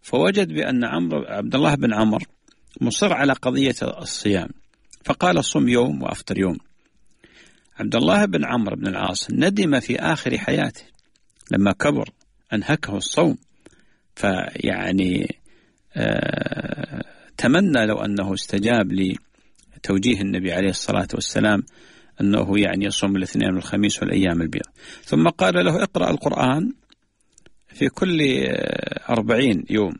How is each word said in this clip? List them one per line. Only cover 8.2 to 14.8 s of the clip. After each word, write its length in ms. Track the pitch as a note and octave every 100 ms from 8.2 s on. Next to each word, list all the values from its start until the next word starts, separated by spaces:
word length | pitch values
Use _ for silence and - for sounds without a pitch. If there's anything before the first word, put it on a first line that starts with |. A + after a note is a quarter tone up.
| G#3
بن 200 | F3+ C#3+
عمرو 300 | B2 G2+ -
بن 120 | G#2+
العاص 440 | G2 F#2+ F#2 -
ندم 480 | - D3+ G3+ F3+ C3+
في 200 | - A#2+
آخر 380 | D#3+ D#3+ - -
حياته 440 | - D#3 D3+ - - _ _ _ _ _ -
لما 200 | - G2
كبر، 380 | F#2+ D3 C#3+ - _ _ _ _
أنهكه 440 | A2 G2+ C#3+ - G2+
الصوم، 400 | - - D3 - _ _ - _ _ _ _ -
فيعني، 1200 | G2+ F#2 - - A2+ F#2+